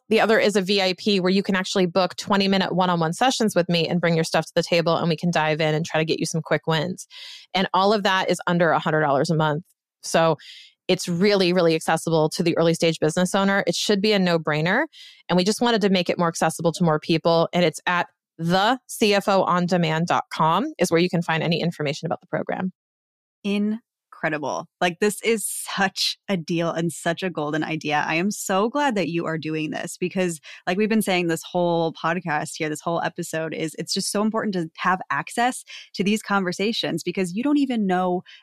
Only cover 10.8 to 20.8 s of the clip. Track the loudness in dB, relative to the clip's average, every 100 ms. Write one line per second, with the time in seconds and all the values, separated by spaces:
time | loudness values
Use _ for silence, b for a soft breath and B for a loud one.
10.8 | -2 -2 0 0 2 4 4 4 4 2
11.8 | 2 0 2 2 2 2 0 2 2 2
12.8 | 0 2 0 0 0 2 2 2 0 -2
13.8 | 0 0 2 2 2 2 0 -2 0 0
14.8 | -2 B B B B 2 2 2 2 2
15.8 | 4 2 2 0 0 0 -2 0 -2 2
16.8 | 2 2 0 0 2 2 2 2 0 0
17.8 | -2 -2 -2 _ _ -8 0 2 2 0
18.8 | -4 0 2 4 2 2 2 2 2 0
19.8 | 2 0 0 0 -2 0 2 2 0 -2